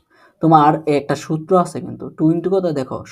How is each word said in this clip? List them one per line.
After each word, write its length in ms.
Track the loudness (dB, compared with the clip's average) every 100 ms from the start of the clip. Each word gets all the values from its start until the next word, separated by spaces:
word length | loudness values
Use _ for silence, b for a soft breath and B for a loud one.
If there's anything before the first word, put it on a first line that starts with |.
| b b b _
তোমার 300 | 4 6 4 2 0 -2
একটা 160 | -2 -6
সূত্র 280 | -6 -8 0 0
আছে 140 | 0 -6
কিন্তু, 240 | -12 -12 -12 0
টু 60 | 0
into 140 | 2 0
কত? 160 | -2 -2 -4
দেখো 180 | -6 -10 -10